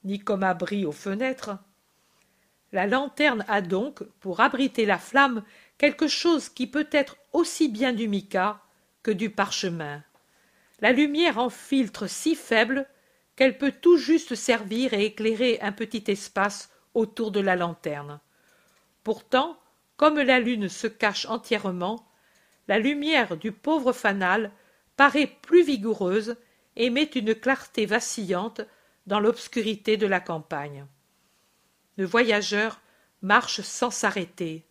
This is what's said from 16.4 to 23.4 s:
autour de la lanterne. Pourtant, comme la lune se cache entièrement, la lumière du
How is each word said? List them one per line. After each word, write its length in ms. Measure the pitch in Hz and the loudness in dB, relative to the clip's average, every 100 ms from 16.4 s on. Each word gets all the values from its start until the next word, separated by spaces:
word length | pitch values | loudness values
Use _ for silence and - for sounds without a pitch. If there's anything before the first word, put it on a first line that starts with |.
| 202 202 - _ _ | -2 -2 -16 _ _
autour 360 | - 220 - 220 | -2 -2 -2 -4
de 100 | 202 | -2
la 160 | 196 180 | 0 0
lanterne. 640 | 170 160 - 147 143 147 _ _ _ _ _ _ _ _ | -2 -6 -8 -10 -12 -16 _ _ _ _ _ _ _ _
Pourtant, 560 | - 214 - 254 302 330 _ _ _ _ | -6 -6 0 0 0 -6 _ _ _ _
comme 220 | 302 302 | 2 4
la 220 | 262 254 | 4 4
lune 280 | 233 240 196 | 2 -2 -4
se 180 | - 226 | -4 -8
cache 400 | 214 214 196 - | -2 -2 -2 -6
entièrement, 800 | 226 - 214 196 180 175 226 _ _ _ _ _ _ - | -8 -4 -4 -2 -4 -4 -6 _ _ _ _ _ _ -2
la 120 | 190 | 0
lumière 580 | 220 285 294 311 220 | 2 -2 0 0 0
du 160 | 165 | -2